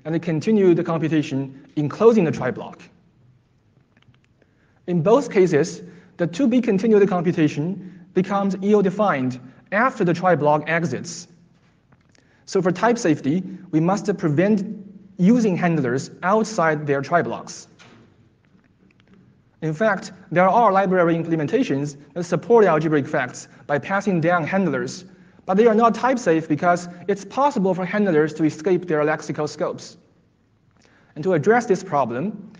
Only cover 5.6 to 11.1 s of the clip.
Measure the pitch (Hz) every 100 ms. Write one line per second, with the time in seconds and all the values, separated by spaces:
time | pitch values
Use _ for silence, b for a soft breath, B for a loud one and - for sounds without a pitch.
5.6 | 160 - - B B B 170 - 269 254
6.6 | 226 190 190 208 202 180 170 170 151 143
7.6 | 156 202 - - - 185 190 202 196 185
8.6 | 196 208 185 190 202 143 127 123 B B
9.6 | B 196 262 254 180 170 185 160 147 151
10.6 | 151 165 165 113 -